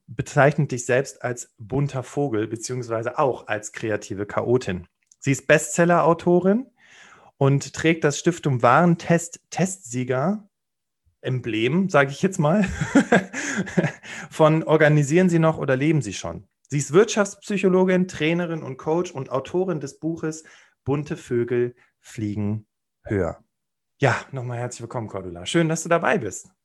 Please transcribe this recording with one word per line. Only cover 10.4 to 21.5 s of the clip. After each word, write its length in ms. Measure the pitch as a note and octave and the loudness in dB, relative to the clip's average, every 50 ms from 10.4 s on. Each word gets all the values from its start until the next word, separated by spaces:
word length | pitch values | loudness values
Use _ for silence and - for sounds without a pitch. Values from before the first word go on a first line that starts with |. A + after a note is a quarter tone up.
| - _ _ _ _ _ _ _ _ _ _ _ _ _ _ _ | -8 _ _ _ _ _ _ _ _ _ _ _ _ _ _ _
Emblem, 680 | - C3 C3 B2 A#2+ A#2+ G#2+ A2 A2+ A#2+ D3+ F#3 G3 F3+ | -8 -6 -6 -4 -4 -4 -2 0 0 2 2 0 0 4
sag 220 | - C#3+ C#3 C3+ | 4 4 4 4
ich 100 | C#3+ - | 0 -2
jetzt 180 | - F#3+ F#3+ - | -2 -2 0 2
mal, 260 | D3 D3 E3+ G#3+ F#3 - - - D3+ - - D4 - - B3 F#3+ - - - C4+ D4 C#4+ | 2 2 2 2 2 0 -2 -4 -6 2 4 2 4 6 4 2 2 0 -10 -10 -8 -6
<laughs> 800 | C4 A3 F#3 - - F#3+ - - - - - - - - - - | -4 -4 -6 -2 -2 -2 -2 -2 -4 -8 -16 -16 -16 -14 -16 -14
von 340 | - - D#3+ D#3 D#3+ D#3+ D#3+ | 0 4 4 4 6 4 2
Organisieren 640 | - D#3 D#3 D#3 D3 D3 D3+ C#3+ C3 D#3 F3+ F#3 F3+ | 2 4 6 6 6 6 4 2 4 4 4 4 4
Sie 120 | E3+ E3 | 4 4
noch 180 | D#3+ D#3+ D#3 D#3+ | 2 2 2 0
oder 180 | D3+ C#3 C3 | 0 0 0
leben 260 | B2+ C#3+ D#3+ E3 D3 | 0 2 2 2 0
Sie 120 | A2+ G#2 F#2 | 0 -2 -8
schon? 340 | - - E2+ E2 F2 - _ _ _ _ _ | -8 -8 -10 -10 -10 -14 _ _ _ _ _
Sie 80 | C3+ D3 | -6 -4
ist 160 | C3+ - C#3 | -4 2 4
Wirtschaftspsychologin, 1120 | F#3 A3+ A3 - A3+ G3+ G3 - _ - - G#3 F3+ F#3+ F#3+ F3+ F#3 F#3 F#3 F#3 F3+ F#3 F#3 | 4 4 4 2 -2 -2 -2 -4 _ -8 -6 -4 0 2 2 4 4 4 4 2 2 0 0
Trainerin 560 | - - D3+ D#3+ E3+ F3 F3 E3 E3 D#3 C3+ | -2 -2 0 0 0 0 -2 -4 -6 -8 -8
und 140 | C3 C3 - | -10 -12 -8
Coach 340 | - D#3 D#3+ F3 F3 F3 | -4 -2 -2 -2 -2 -4
und 200 | - C3+ C3+ - | -6 -10 -10 -4
Autorin 500 | B2 C3+ C#3 - - F3+ F#3 F#3 E3+ D3 | -4 -6 -6 -2 -4 -4 -2 -2 -4 -6
des 180 | C#3+ C3+ - _ | -6 -10 -14 _
Buches 460 | - D#3+ E3 E3 - A#2 D#3 - - - - - _ _ _ _ _ | -6 -6 -6 -4 -6 -8 -8 -8 -14 -20 -20 -20 _ _ _ _ _
Bunte 320 | C3+ C#3 D3 D3 - D#3+ D3 | -4 -2 -2 -2 -6 -8 -10
Vögel 580 | - - B2+ A#2+ A#2+ B2 | -8 -4 -2 -2 -2 0